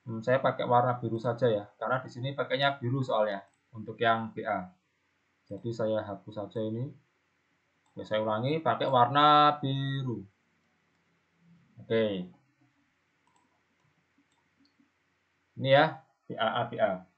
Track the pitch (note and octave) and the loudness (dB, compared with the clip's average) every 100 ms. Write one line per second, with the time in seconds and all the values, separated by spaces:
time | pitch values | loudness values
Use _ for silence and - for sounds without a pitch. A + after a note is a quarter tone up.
0 | - A2+ A2 B2+ C3 - - B2 B2 B2 | -8 -8 0 0 0 -2 2 2 2 -2
1 | A2+ A2+ B2 A#2+ B2 G#2 G#2 _ A2+ B2+ | -4 -4 -4 0 0 0 -4 _ -4 -4
2 | B2 A#2+ C3 C3+ A#2+ C3 C#3 C#3 A#2+ C3+ | -4 -10 -10 -6 -4 0 0 0 -4 -2
3 | C3 A2 G#2+ G2 - _ _ A2+ G#2 A2 | -2 0 0 -2 -10 _ _ -16 -14 -2
4 | A2+ A2+ A2 - A2 G2+ F#2 _ _ _ | 2 2 -2 -8 -4 -4 -6 _ _ _
5 | _ _ _ _ _ G2+ A#2+ A2+ A2 A2 | _ _ _ _ _ -10 -8 -4 -2 -2
6 | G2+ G2 - G#2+ G2 A#2 A2 A2+ C#3 - | -4 -12 -12 -12 -10 -6 -6 -6 -8 -10
7 | _ _ _ _ _ _ _ _ _ - | _ _ _ _ _ _ _ _ _ -16
8 | G2 G#2+ A2 A2 B2+ D#3+ C#3+ A2+ C#3+ B2+ | -4 -2 -2 -2 -2 -2 0 0 2 4
9 | A#2+ C#3+ D3 D3 D3 D3 C3+ C3+ C#3 C3+ | 4 6 6 8 6 4 -4 -4 -4 -4
10 | C3 G#2+ G2 _ _ _ _ _ _ _ | -4 -6 -10 _ _ _ _ _ _ _
11 | _ _ _ _ _ _ _ - - A2+ | _ _ _ _ _ _ _ -20 -2 0
12 | A2 G2 F2+ - _ _ _ _ _ _ | 0 -2 -8 -14 _ _ _ _ _ _
13 | _ _ _ _ _ _ _ _ _ _ | _ _ _ _ _ _ _ _ _ _
14 | _ _ _ _ _ _ C#4 _ _ _ | _ _ _ _ _ _ _ _ _ _
15 | _ _ _ _ _ - B2+ C3+ D#3 - | _ _ _ _ _ -8 6 6 6 0
16 | _ _ _ - A2 A#2+ A#2 A2+ G#2+ F#2 | _ _ _ -2 0 0 -4 0 0 0
17 | - | -8